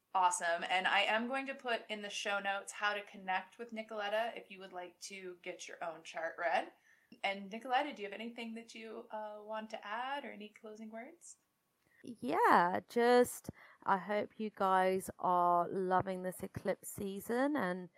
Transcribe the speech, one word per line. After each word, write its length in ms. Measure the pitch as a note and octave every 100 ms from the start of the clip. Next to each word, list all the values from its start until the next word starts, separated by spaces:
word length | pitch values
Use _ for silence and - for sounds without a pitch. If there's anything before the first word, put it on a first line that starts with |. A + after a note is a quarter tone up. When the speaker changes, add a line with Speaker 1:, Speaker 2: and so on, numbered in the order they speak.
| _
Speaker 1:
awesome. 500 | F#3+ G3 - F3 E3+ -
And 160 | F#3 F#3
I 160 | G3
am 260 | G3+ A3 A#3+
going 180 | C4+ C4+
to 60 |
put 260 | C4+ B3 A3+ -
in 100 | G#3
the 60 | G#3
show 280 | - G#3+ G3+
notes 340 | G3 G3+ G3
how 220 | - G#3
to 60 | G3+ G3+
connect 480 | G#3 F#3+ F#3 - -
with 140 | A#3
Nicoletta 560 | A3 A3 A3 G3+ G#3+ A#3 -
if 140 | -
you 100 | F#3+
would 120 | F#3+
like 220 | F3+ F3+ - -
to 260 | G3 F#3 F3
get 240 | F3+ - -
your 80 | -
own 200 | E3+ D#3+
chart 300 | - E3+ E3 -
read. 300 | E3+ G3 E4 - _ _ _ -
And 260 | G3 G3 G3
Nicoletta, 440 | A3+ C4 B3+ D4
do 80 | G#3+
you 60 | G3+
have 80 | G#3+
anything 360 | A#3 A#3 A3+
that 200 | A3+ A3+
you, 300 | A3+ A3 A3+ A3+
uh, 300 | G#3+ G#3+ G#3+ G#3
want 220 | A3 A3
to 80 | A3 G#3
add 380 | A3 C4 C#4+
or 60 | A#3+
any 220 | G#3 G#3 -
closing 300 | A3 G#3+ A3
words? 460 | A3+ C4+ E4+ - - _ _ _ _ _ _ - A3+
Speaker 2:
Yeah, 600 | B3+ F4 A#4 G#3 F3 G3+ -
just 640 | A#3 A#3+ B3 B3 - - - - -
I 140 | - G3
hope 320 | F#3 G#3 - -
you 120 | G#3+ -
guys 540 | G3 F#3 F#3 F#3+ - -
are 480 | F#3 F3+ F3 F3 E3+
loving 520 | F#3+ F#3 F#3 F#3+ F#3
this 140 | F#3 -
eclipse 460 | F#3+ - G3 F3+ -
season 680 | - G3+ G3 - A#3+ C#4 D4
and 320 | F3+ F#3 F3+